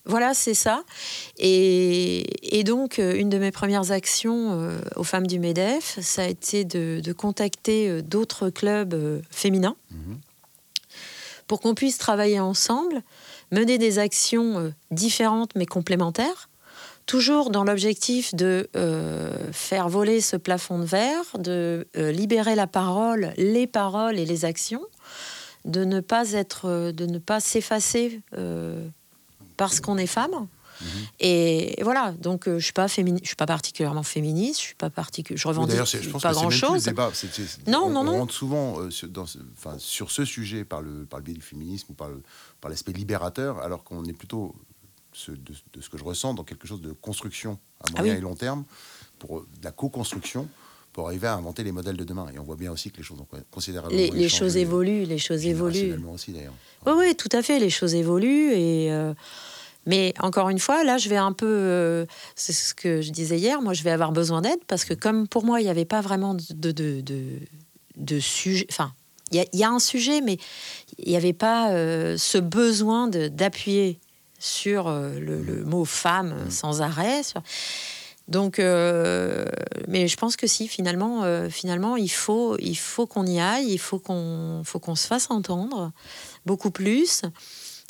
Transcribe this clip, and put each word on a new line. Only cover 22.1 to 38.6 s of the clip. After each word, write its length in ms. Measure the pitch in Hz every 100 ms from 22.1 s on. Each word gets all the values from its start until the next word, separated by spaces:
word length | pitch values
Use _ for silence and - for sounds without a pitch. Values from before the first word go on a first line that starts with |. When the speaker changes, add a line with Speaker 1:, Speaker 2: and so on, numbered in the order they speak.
Speaker 1:
libérer 440 | 160 208 226 220 214
la 120 | 190
parole, 640 | 190 185 190 226 226 170 -
les 300 | 196 233 247
paroles 500 | 226 196 202 226 208
et 60 | 160
les 200 | 165 165
actions, 380 | 160 - 240 415 - - - - - - - -
de 180 | 175 190
ne 140 | 190
pas 320 | 180 233 226
être, 320 | 208 196 - 185
euh, 240 | 175 170
de 140 | 160 175
ne 140 | 170
pas 200 | 170 214
s'effacer, 840 | - 220 - 214 - 233 240 226 - -
euh, 500 | 175 165 165 165 160 - _ _ _ _ - -
parce 220 | 196 -
qu'on 160 | - 190
est 100 | 180
femme. 400 | 226 294 339 196 - - -
Speaker 2:
Mhm. 60 | 85 95 107 -
Speaker 1:
Et, 600 | 180 175 165 160 - -
et 40 |
voilà, 300 | 208 269 220 170
donc, 280 | 170 180 190
euh, 100 | 170
je 60 |
suis 100 | 160
pas 140 | - 190
fémini-, 320 | 202 180 175
je 60 | -
suis 80 | -
pas 100 | 165
particulièrement 560 | 160 - - 147 151
féministe, 560 | 147 151 151 156 240 311
je 60 | -
suis 100 | -
pas 140 | 160
particu-, 480 | 160 160 - 156 156
je 100 | 160
Speaker 2:
Oui, 20 |
Speaker 1:
revendique 220 | 160 117
Speaker 2:
d'ailleurs, 160 | 117 123
c'est, 140 | -
je 80 | -
pense 140 | 139
Speaker 1:
pas 60 | 165
Speaker 2:
que 60 | 156
c'est 60 |
même 80 | 170
plus 120 | -
le 60 | 269
Speaker 1:
grand-chose. 160 | 370 113
Speaker 2:
débat. 260 | 110 117
C'est, 180 | - 95
c'est, 360 | - 92 - -
Speaker 1:
Non, 160 | 277 370
Speaker 2:
on, 40 |
Speaker 1:
non, 80 | 285
Speaker 2:
on 40 | 285
Speaker 1:
non. 120 | 359
Speaker 2:
rentre 140 | -
souvent, 460 | - 135 147